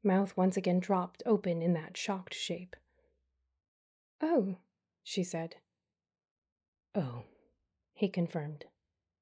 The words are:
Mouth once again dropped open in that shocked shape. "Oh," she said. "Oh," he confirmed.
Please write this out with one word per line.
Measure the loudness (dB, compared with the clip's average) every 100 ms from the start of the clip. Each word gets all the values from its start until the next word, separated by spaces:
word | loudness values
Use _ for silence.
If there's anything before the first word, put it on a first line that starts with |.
Mouth | 4 4 2 2
once | 2 4
again | 2 2
dropped | 2 0 0 -6 2
open | 2 2 0
in | 2
that | 2 -2 -8
shocked | -4 -6 -6
shape. | -10 -6 -8 -8 -18 _ _ _ _ _ _ _ _ _ _ _ _ _ _
"Oh," | 2 2 2 -4 _ _ _ _
she | -8 -4
said. | -2 -4 -8 -12 _ _ _ _ _ _ _ _ _ _ _ _ _
"Oh," | -4 -4 -6 -14 _ _ _ _ _ _
he | -4 -2
confirmed. | 0 -2 -4 -8 -12 -18 _ _ _ _ _